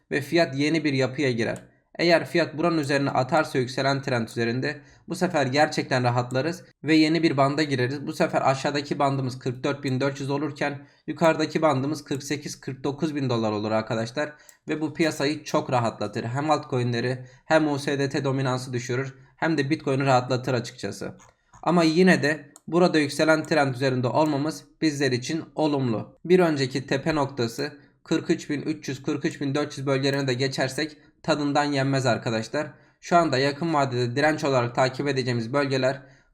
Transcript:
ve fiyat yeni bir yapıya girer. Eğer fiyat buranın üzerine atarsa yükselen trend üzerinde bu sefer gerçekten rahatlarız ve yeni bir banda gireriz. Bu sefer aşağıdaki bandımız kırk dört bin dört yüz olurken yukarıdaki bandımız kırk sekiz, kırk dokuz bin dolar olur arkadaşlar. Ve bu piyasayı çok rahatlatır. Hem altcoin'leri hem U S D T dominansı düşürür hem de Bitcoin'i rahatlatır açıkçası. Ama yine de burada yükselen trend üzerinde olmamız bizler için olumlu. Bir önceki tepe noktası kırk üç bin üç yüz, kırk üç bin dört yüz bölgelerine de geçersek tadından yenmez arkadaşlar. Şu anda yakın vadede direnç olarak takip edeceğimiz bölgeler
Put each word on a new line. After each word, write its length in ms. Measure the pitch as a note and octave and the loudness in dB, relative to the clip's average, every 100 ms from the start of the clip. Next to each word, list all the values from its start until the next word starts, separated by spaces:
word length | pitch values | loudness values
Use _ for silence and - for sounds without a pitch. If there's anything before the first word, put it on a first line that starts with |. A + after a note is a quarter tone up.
| - | -6
ve 100 | D3 | -4
fiyat 340 | C3 E3+ E3 C3 | 0 0 2 0
yeni 280 | D3 D#3+ | 0 0
bir 100 | D3+ | 0
yapıya 380 | C3+ B2+ B2+ C#3 | 0 0 0 -2
girer. 420 | A#2 A2 - - _ _ - | 0 -2 -4 -12 _ _ -2
Eğer 260 | E3+ E3 C3+ | 2 2 2
fiyat 320 | E3+ D#3 C#3+ | 0 0 0
buranın 200 | E3+ D#3+ | 0 0
üzerine 320 | C#3 C#3+ C#3 | 0 0 0
atarsa 500 | A#2+ B2+ D#3 D#3 C#3 | 0 2 2 2 -2
yükselen 420 | A#2+ - C3+ C#3 | -2 -2 0 0
trend 260 | C#3 B2 A2+ | -2 -2 -2
üzerinde 540 | A#2+ A#2 B2 C#3+ C#3+ - - - | -2 -2 -2 -4 -6 -14 -18 -10
bu 80 | F3 | -4
sefer 300 | E3+ D3 C3 | 0 0 2
gerçekten 580 | C#3 D3+ D3 C#3 C3 | 2 2 0 -2 0
rahatlarız 600 | B2 B2 B2 B2+ D3 F3 - _ | 2 0 0 -2 -2 -4 -12 _
ve 120 | C#3 D#3+ | 2 4
yeni 280 | D#3 E3 | 4 4
bir 140 | D#3+ C#3 | 2 4
banda 260 | C#3 D3 | 2 2
gireriz. 440 | D3+ B2+ B2 C#3+ D3+ | 0 0 0 -2 -6
Bu 60 | |
sefer 360 | D#3 D#3 D#3 - | -2 0 2 2
aşağıdaki 500 | C3+ D3+ C#3+ C#3 C#3+ | 0 0 -2 -2 0
bandımız 400 | C#3+ C3+ C3 B2 | 0 0 -2 -4
kırk 240 | C3 B2 | -6 -4
dört 200 | D3+ C#3 | -4 -2
bin 160 | C#3 B2+ | -2 -2
dört 200 | C#3 C3+ | -2 -2
yüz 100 | C3+ | -4
olurken 580 | C#3 D3 C#3 C#3+ C#3 - _ - | -2 -4 -4 -4 -6 -12 _ -10
yukarıdaki 540 | D3+ E3 D3+ D#3 E3+ | 2 2 4 0 2
bandımız 420 | D#3 C3 C#3 D3+ | 2 2 0 -4
kırk 200 | - C3+ | -6 -6
sekiz, 380 | - C#3+ - - | -6 -6 -8 -12
kırk 220 | - B2 | -12 -6
dokuz 320 | C#3+ C#3 D#3+ D3 | -6 -2 -4 -2
bin 140 | C3+ | 0
dolar 220 | A#2 A2 | 0 0
olur 200 | G#2 G#2+ | -2 0
arkadaşlar. 600 | A2 A2 A2+ A#2 D3+ D3 - - _ - | -2 0 -4 -4 -4 -6 -8 -20 _ -8
Ve 140 | D#3 | -4
bu 120 | D3+ | -4
piyasayı 500 | - D#3 D3 C#3+ D3+ | -2 -2 0 -2 -4
çok 280 | - D#3 D3+ | -4 -4 0
rahatlatır. 520 | B2+ A2+ - G#2 A2+ | 0 0 -2 -6 -6
Hem 280 | A2+ C3 D#3 | -4 -2 0
altcoin'leri 760 | D3 - B2+ B2 A#2 B2 B2 - - - | 0 0 -2 0 -2 -2 -4 -10 -10 2
hem 220 | D#3+ D3+ | 2 4
U 120 | C#3 | -2
S 200 | D3+ C#3 | -2 -2
D 100 | C#3 | -2
T 140 | D3+ | -2
dominansı 500 | C#3 C3+ C3+ B2+ B2+ | -2 0 0 -2 -4
düşürür 420 | B2 - B2 C3+ - - _ | -6 -4 -4 -6 -10 -20 _
hem 200 | D#3+ D#3 | 0 0
de 120 | C3+ | 0
Bitcoin'i 360 | D#3 C#3+ C3+ C#3 | -2 0 0 4
rahatlatır 480 | B2+ B2+ B2+ B2+ | 2 2 -2 0
açıkçası. 640 | B2 A#2+ - G2+ G2 F#2+ - - _ _ - | -2 -2 -8 -10 -8 -12 -12 -20 _ _ -8
Ama 200 | - F3 | 0 4
yine 400 | D#3+ D#3 F#3 D3 | 4 6 6 6
de 280 | C#3 D#3 - - - | 2 -2 -8 -20 -2
burada 320 | E3 F3+ D#3 | 4 4 4
yükselen 440 | C#3+ D3+ D#3 D#3 | 2 2 4 4
trend 320 | D3+ D#3 C3+ B2 | 2 2 2 2
üzerinde 320 | C3+ B2+ B2 | 0 0 0
olmamız 560 | C3 D#3 C#3 D3+ D#3 - _ | 2 2 0 -2 -6 -14 _
bizler 300 | D#3 C#3+ C#3 | -2 2 0
için 320 | B2 B2+ D#3+ - - | 0 -2 -6 -6 -2
olumlu. 640 | D#3 C#3+ B2+ G#2+ A2+ - E3 | 0 2 0 -2 -6 -6 4
Bir 140 | F3+ | 4
önceki 480 | E3+ C#3+ C3 C3 - | 4 2 -2 -2 -2
tepe 280 | C#3 E3 D3+ | -2 0 0
noktası 600 | C3 C3+ A#2 - C#3+ - - _ | -2 -2 -4 -4 -8 -10 -20 _
kırk 260 | - D#3+ - | -4 -2 0
üç 200 | E3 - | -2 -2
bin 120 | C#3+ | -4
üç 260 | C#3+ D3+ - | -4 -6 -8
yüz, 140 | C3 | -8
kırk 220 | - C#3+ D#3+ | -4 -4 -4
üç 160 | - | -4
bin 140 | C#3 D3 | -4 -2
dört 220 | D3 - | -4 -4
yüz 80 | C3+ | -2
bölgelerine 420 | C3+ C#3 C#3 C3+ | 0 0 0 0
de 60 | |
geçersek 640 | B2 C3+ C3+ C3 C#3 D3+ - _ _ | -2 -2 -2 -2 -2 -6 -8 _ _
tadından 400 | - D3 C#3+ C#3+ | -2 0 2 0
yenmez 420 | C#3+ C#3 C3+ C3+ B2 | 2 0 2 2 2
arkadaşlar. 640 | A2 - A2 A2+ D3 D3+ - _ _ | 0 0 -4 -2 -4 -6 -10 _ _
Şu 160 | - F3 | 2 4
anda 200 | E3 B2+ | 4 2
yakın 360 | C#3 C#3+ E3+ | 0 0 0
vadede 420 | D3+ C3+ A#2+ A#2+ B2 | 0 0 0 -2 2
direnç 280 | D3+ D3+ | 2 2
olarak 320 | D3+ C3 A#2+ C3 | 2 2 2 2
takip 320 | C3 C3 C#3+ | 0 0 -2
edeceğimiz 460 | C3 B2+ A#2+ A2+ | -2 0 -2 -2
bölgeler 480 | C#3+ C3+ C3 B2+ C3+ - - _ | 0 0 2 0 -2 -10 -20 _